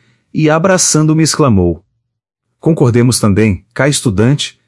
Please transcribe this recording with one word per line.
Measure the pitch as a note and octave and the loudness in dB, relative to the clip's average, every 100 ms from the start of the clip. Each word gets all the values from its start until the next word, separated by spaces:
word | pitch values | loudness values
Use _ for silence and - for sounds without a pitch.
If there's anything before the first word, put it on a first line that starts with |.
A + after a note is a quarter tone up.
| _ _ _ | _ _ _
e | - D#3 | -4 0
abraçando-me | D#3 F#3+ F#3 - D#3 D#3 D#3 | 0 0 0 0 0 0 0
exclamou. | D#3 - C#3+ G2 F2 D#2+ _ _ _ _ _ _ _ _ | 0 0 0 2 0 -4 _ _ _ _ _ _ _ _
Concordemos | D#3 E3 B2+ A#2 B2 A2+ | -2 0 2 2 2 0
também, | G#2+ G2 A2 F#2+ _ | 0 2 0 -2 _
cá | - C3+ | -4 -2
estudante, | C#3 C3 F#2+ A2+ C#3+ - - | -2 -2 0 0 0 -6 -14